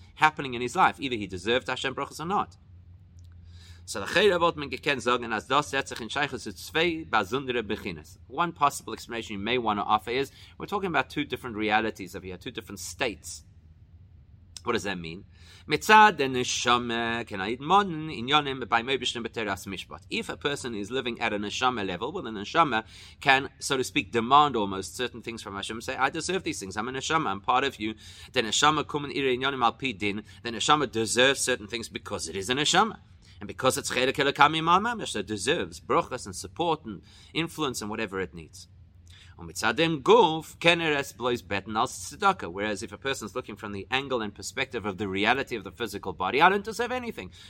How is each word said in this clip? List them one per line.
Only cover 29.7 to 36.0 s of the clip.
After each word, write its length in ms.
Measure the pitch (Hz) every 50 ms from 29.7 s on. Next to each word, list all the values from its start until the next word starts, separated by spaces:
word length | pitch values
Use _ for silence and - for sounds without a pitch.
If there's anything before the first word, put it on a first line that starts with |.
| 110
pi 200 | - 139 131 107
din. 300 | 87 104 104 98 107 101 - - - -
The 80 | 117
neshama 420 | 117 104 - - 151 151 143 110 107
deserves 480 | 113 113 101 98 117 127 135 139 -
certain 260 | - - 123 - 104
things 220 | 101 117 117 110 -
because 400 | - 113 - - 104 90 - 80
it 80 | 82
is 140 | 98 95 98
a 40 | 127
neshama. 440 | 135 151 - - 175 214 226 - - - - - - - - - -
And 60 | 104
because 320 | 101 98 - - 131 123 143
it's 120 | - -
chelek 260 | - 123 127 131 131
elokam 420 | - 139 143 139 - 143 147 156 160
imam 260 | 160 165 175 190 208
mamish, 320 | 240 240 214 151 - -
it 100 | 110 95
deserves 540 | 101 110 101 92 120 160 165 104 85 85 85
brachas 460 | - 95 127 -